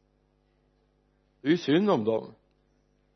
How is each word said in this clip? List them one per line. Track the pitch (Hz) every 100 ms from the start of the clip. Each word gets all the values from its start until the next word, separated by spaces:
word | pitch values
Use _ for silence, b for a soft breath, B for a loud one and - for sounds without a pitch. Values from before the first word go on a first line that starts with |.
| _ _ _ _ _ _ _ _ _ _ _ _ _ _
Det | 135
är |
ju | 170
synd | - 156 208
om | 151
dem. | 107 110 - - _ _ _ _ _ _ _